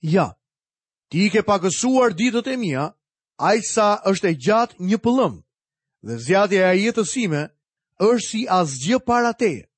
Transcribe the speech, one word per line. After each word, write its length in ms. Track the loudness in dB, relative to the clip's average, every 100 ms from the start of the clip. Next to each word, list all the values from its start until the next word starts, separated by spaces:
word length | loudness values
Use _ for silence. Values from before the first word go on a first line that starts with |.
Ja, 340 | 0 0 0 -6 _ _ _ _ _ _ _
ti 160 | -2 0
i 40 |
ke 120 | 0
pakësuar 720 | 0 0 0 -2 0 2 2 2
ditët 280 | -2 -2 -4
e 100 | -6
mia, 380 | -4 -4 -6 -8 _ _ _ _
aq 260 | 0 0
sa 380 | 0 0 2 2
është 240 | 0 -2 -2
e 60 | -2
gjatë 400 | 0 0 0 -4
një 180 | -4 0
pëllëm, 460 | 0 0 0 -4 _ _ _ _ _ _ -12
dhe 140 | -10
zjatja 540 | 0 2 4 2 4
e 60 | 2
jetës 260 | 0 0 -2
sime 440 | -2 -2 -2 -4 _ _ _ _ _
është 280 | 2 2 -2
si 160 | -6 0
asgjë 520 | 0 0 -4 -2 -2 0
para 280 | 0 0
teje. 340 | 0 -2 -2 -12